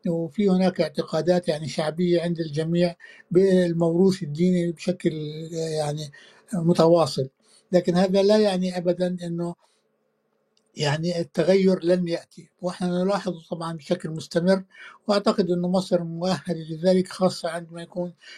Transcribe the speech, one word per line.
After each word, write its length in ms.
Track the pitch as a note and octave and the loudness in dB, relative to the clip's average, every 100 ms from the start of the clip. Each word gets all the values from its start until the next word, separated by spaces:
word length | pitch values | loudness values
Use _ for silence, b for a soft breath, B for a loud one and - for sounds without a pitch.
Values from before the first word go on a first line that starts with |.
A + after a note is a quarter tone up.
| - | -4
وفي 420 | E3 E3 - G3+ | -4 -4 0 2
هناك 320 | F#3 F#3 F#3 | 4 2 2
اعتقادات 680 | D#3+ - D#3+ D#3+ D#3 F3+ F3 | -2 -2 -4 -2 2 2 0
يعني 200 | D3+ D#3 | -4 -4
شعبية 540 | - D#3 D#3 F3+ F3 | -4 -4 -2 0 2
عند 180 | E3+ E3 | 0 -4
الجميع 560 | D#3+ D3 D#3+ E3+ F3 E3+ B B _ | -4 -4 -2 0 0 -2 B B _
بالموروث 920 | E3+ G3 F#3 F3 E3 E3+ E3+ F#3+ F#3 | 2 4 4 2 2 0 4 4 2
الديني 480 | D3+ D3 F3+ F3+ E3+ | -4 0 2 2 0
بشكل، 400 | E3 - F3+ E3 D#3 D3+ D#3 D#3+ E3 | -4 -6 -4 -4 -4 -8 -10 -10 -8
آه، 20 | D#3+ | -4
يعني 420 | D#3 D3 D3+ D3+ B B B _ | -2 -2 -4 -8 B B B _
متواصل، 760 | F#3 E3 F3 E3 E3+ D3 - C3+ - b b _ | -2 2 4 6 6 4 -2 -6 -10 b b _
لكن 240 | F3+ F3 F3 | 0 2 2
هذا 280 | F#3+ F#3+ | 2 4
لا 140 | G3 G#3+ | 4 4
يعني 400 | G#3+ F#3 F#3 F3+ | 4 0 -2 -2
أبدا 400 | F3 F3 F3+ F3+ | -2 -2 -2 -4
أنه 320 | F3 E3+ E3+ F3 _ _ _ _ _ _ _ _ _ _ _ - | -6 -6 -6 -8 _ _ _ _ _ _ _ _ _ _ _ -4
يعني 440 | D3 D3+ E3 E3+ | -2 0 -2 -4
التغير 640 | D#3+ - D#3+ G3 F#3+ F#3 | -4 0 2 4 4 2
لن 240 | E3+ F3+ F3 | 2 0 0
يأتي، 420 | E3 - - - _ | -4 -8 -20 -20 _
وإحنا 420 | F3+ F3+ F3+ F3 | -8 -4 -2 0
نلاحظه 380 | F#3 G3 G3 E3 D#3+ | 0 0 -4 -8 -10
طبعا 220 | F3 E3 | -8 -6
بشكل 360 | E3 C#3+ F3 E3 | -8 -6 -6 -4
مستمر، 540 | D#3+ C#3+ E3+ F3 F#3+ F#3+ B B B - | -10 -6 -2 2 2 0 B B B -2
وأعتقد 440 | G3+ G3+ G#3 F3+ | 0 2 0 0
أنه 160 | F3 F3 | -2 0
مصر 360 | F#3 F#3 F3 | -2 0 -2
مؤهلة 640 | E3+ E3 F3+ E3+ - E3 D#3+ | -2 -6 -4 -4 -4 -8 -8
لذلك، 380 | D#3+ F3+ F#3 F#3 | -2 2 2 0
خاصة 420 | - F#3 F3+ E3+ | 0 -2 -2 -6
عندما 320 | E3 E3 E3+ | -8 -10 -14
يكون 320 | E3+ F#3 F3 - B | -12 -8 -8 -10 B